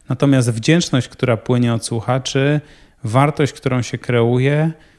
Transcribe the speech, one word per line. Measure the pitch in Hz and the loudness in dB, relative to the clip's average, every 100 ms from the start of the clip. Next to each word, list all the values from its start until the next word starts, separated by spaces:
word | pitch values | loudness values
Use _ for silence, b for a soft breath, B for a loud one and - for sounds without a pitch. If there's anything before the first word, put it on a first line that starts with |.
| - | -8
natomiast | 131 143 135 120 | 0 2 4 2
wdzięczność, | 113 113 165 - 131 - | 0 2 2 2 -2 -4
która | - 123 113 | -4 -2 -2
płynie | - 123 120 | 0 0 0
od | 117 - | 0 -4
słuchaczy, | 117 - 127 - 135 139 147 b b b b | -6 -2 -4 -2 -2 0 0 b b b b
wartość, | 113 120 147 143 143 | -2 2 2 2 -2
którą | - 135 127 | -2 -4 -2
się | 113 - | -4 -6
kreuje, | - 120 117 127 135 147 160 160 b | -2 0 2 2 0 0 0 -4 b